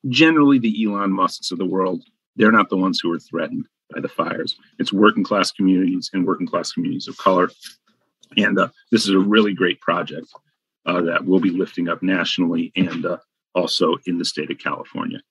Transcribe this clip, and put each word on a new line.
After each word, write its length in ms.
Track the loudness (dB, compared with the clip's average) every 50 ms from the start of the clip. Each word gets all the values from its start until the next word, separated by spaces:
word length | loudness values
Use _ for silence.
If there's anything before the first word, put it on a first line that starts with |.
| -4 -2
Generally, 500 | 2 4 6 6 6 6 4 6 4 4
the 240 | 2 0 -2 0 -2
Elon 280 | -2 -2 -2 -2 -2
Musks 400 | 0 0 0 -2 -2 -6 -10 -8
of 60 | -6 -4
the 80 | -4
world, 380 | -2 0 0 0 -2 -2 -6 -10 _ _ _ _ _ _
they're 160 | 2 4 6
not 180 | 6 4 2 2
the 80 | 0 0
ones 220 | 0 0 -2 -2
who 120 | -2 -4
are 80 | -4 -4
threatened 460 | -8 _ -6 -6 -6 -4 -6 -8 -10 _ _ _ _ _ -12
by 60 | -10
the 80 | -10 -8
fires. 480 | -4 -4 -4 -4 -4 -6 -6 -8 -10 _ _ _ _ _
It's 140 | -6 -2 2
working 300 | 4 4 4 4 2 -2
class 280 | 0 0 0 0 -2
communities 580 | -2 0 2 4 4 4 4 2 0 -2 -6 -6 -4
and 120 | -2 0
working 220 | 0 0 -2 -4 -4
class 240 | -4 -4 -4 -4
communities 360 | -6 -4 -4 -4 -4 -6 -8 -12
of 100 | -14 -2
color. 340 | 0 2 4 4 2 0 -2 _ -20 -20 -20 _ _ _ _ _ _ _ _ _ _ _ -2 0
And, 200 | 0 2 2 0
uh, 100 | 0 -2 _ _ _ _
this 120 | 0 0 2
is 60 | 2
a 100 | 2 2
really 340 | 2 4 4 4 4 2 2
great 280 | 0 0 0 0 _
project, 460 | -4 -2 -2 -2 -4 -6 -8 -14 -14 _ _ -20 _ _ _ _ _ _ _ _ _
uh, 160 | -2 -2 0
that 240 | 0 0 -2 -2 2
we'll 140 | 2 2 4
be 120 | 4 2
lifting 380 | 0 0 -4 -4 -4 -6 -4 -4
up 120 | -4 -4
nationally 680 | -2 -2 0 0 -2 -2 -2 -2 0 0 0 -2 -4 -4 _
and, 300 | -2 -2 -2 -2 -6 -4
uh, 120 | -4 -6 -6 _ _ _ _ _ _ _
also 440 | -2 -2 -2 -2 0 0 0 0 -2 _
in 120 | -6 -4 -4
the 80 | -4
state 240 | -6 -6 -6 -8 -8
of 100 | -8 -8
California. 600 | -6 -8 -6 -6 -10 -12 -10 -8 -8 -8 -8 -10 _ _